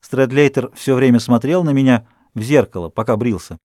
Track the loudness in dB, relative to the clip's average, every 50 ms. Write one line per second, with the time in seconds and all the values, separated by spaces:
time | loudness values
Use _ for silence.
0 | _ -6 -2 -2 0 0 2 2 2 2 2 -2 -6 -6 -12 -10 -4 -2 0 2
1 | 4 4 2 2 2 0 -2 -2 0 -2 -2 -2 0 0 0 0 2 2 2 0
2 | -2 _ _ _ _ _ _ -10 -4 2 2 2 2 2 -4 -10 -10 -8 _ -6
3 | -2 -2 -2 -2 0 -2 -4 -4 -6 -12 -20 -20 _